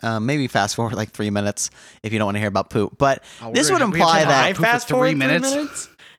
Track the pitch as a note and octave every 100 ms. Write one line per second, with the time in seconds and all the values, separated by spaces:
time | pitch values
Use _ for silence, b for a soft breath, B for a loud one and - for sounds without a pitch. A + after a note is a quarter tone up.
0 | A#2 A2+ A2+ D3 B2+ - G2+ - A#2 G#2+
1 | G#2+ - G#2 G2+ G2+ - - B B B
2 | A2 G#2+ G#2 G#2 G#2+ G2 G2 A2+ G2+ -
3 | C#3 C3+ B B A#2 E3 D#4 F4+ A#3+ E3+
4 | E3 E3 D#3 C#3 D#3+ F#3+ A3 A#3+ - B3+
5 | B3+ D3 C4+ C4+ C4+ C#4+ D4 - - _
6 | B